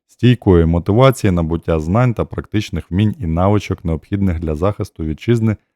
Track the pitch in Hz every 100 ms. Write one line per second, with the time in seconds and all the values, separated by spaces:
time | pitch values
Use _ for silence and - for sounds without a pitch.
0 | _ _ 123 123 - 87 82 85 82 104
1 | 135 127 104 87 80 85 - 82 78 104
2 | 127 110 78 - - 107 - 85 - 87
3 | 107 - 87 80 95 104 - 92 87 80
4 | - 101 98 82 82 76 92 104 98 -
5 | 80 76 - 117 113 104 _